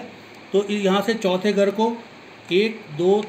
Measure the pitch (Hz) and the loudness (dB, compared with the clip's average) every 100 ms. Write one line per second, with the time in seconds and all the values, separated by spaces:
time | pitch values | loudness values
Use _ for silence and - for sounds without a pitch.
0 | - - - - - 190 202 208 190 196 | -4 -14 -20 -20 -2 -2 0 0 2 2
1 | 202 220 185 185 214 196 202 196 233 233 | 0 -2 0 0 0 2 2 2 0 -2
2 | - - - - - 180 220 220 - 151 | -10 -20 -20 -20 -2 0 0 -2 -10 -2
3 | 180 208 | 2 2